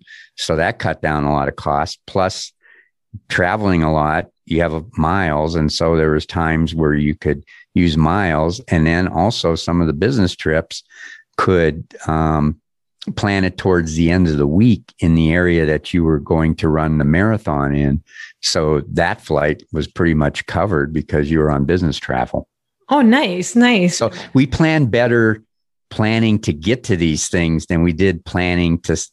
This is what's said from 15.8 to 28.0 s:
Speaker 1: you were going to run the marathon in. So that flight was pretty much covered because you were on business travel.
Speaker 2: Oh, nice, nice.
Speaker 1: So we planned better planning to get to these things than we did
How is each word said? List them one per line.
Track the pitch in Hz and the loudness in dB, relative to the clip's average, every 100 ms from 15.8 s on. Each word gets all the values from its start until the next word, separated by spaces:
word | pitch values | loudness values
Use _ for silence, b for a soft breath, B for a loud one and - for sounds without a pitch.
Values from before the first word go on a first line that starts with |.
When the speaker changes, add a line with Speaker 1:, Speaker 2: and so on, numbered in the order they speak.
| - | -2
Speaker 1:
you | 90 | 0
were | 82 76 | 2 0
going | 71 82 80 78 | 0 0 0 0
to | 80 | 0
run | 78 78 78 | 0 0 0
the | 71 | 2
marathon | 80 107 110 - 73 69 71 | 2 2 0 -2 -2 -2 0
in. | 71 73 - B B B | 0 -2 -6 B B B
So | - 90 78 76 69 | -4 -2 0 0 -2
that | 76 85 98 | -2 -2 -2
flight | - 76 76 76 - | -4 0 0 -2 -6
was | 80 73 | -6 -6
pretty | - 87 78 | -2 0 2
much | 73 - - | 0 -2 -6
covered | 92 98 80 71 | -4 -2 0 -2
because | 78 73 76 73 | -4 -4 -2 0
you | 80 | 0
were | 76 | 0
on | 69 69 | 0 0
business | 90 87 69 | 0 0 -4
travel. | - 65 60 - - _ _ _ - | -4 -4 -4 -6 -10 _ _ _ -2
Speaker 2:
Oh, | 285 | 2
nice, | 233 254 262 180 175 240 | 4 4 0 -4 -2 2
nice. | 247 226 175 - | 4 4 2 0
Speaker 1:
So | 113 B B | -2 B B
we | 131 127 | 0 2
planned | - 160 160 135 | 2 2 2 2
better | 117 120 117 113 110 - _ _ _ - | 2 2 4 2 0 -6 _ _ _ -10
planning | - 107 113 113 104 | -2 0 2 2 2
to | - | 0
get | 76 82 127 - | -4 -2 -2 -2
to | 92 | 0
these | 82 76 - | 0 0 -2
things | 92 82 80 - | -2 0 0 0
than | 85 | 0
we | 85 | 0
did | 80 | 2